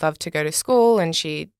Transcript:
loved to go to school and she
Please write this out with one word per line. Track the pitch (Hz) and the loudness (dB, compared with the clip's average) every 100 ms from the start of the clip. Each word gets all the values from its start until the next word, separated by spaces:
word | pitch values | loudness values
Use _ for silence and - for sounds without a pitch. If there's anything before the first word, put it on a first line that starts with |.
loved | 160 156 | -4 -4
to | 170 | -6
go | 151 | -4
to | 151 | -4
school | - - 247 233 220 | -4 2 4 4 4
and | 170 165 | 0 -2
she | 156 151 165 | -4 -8 -10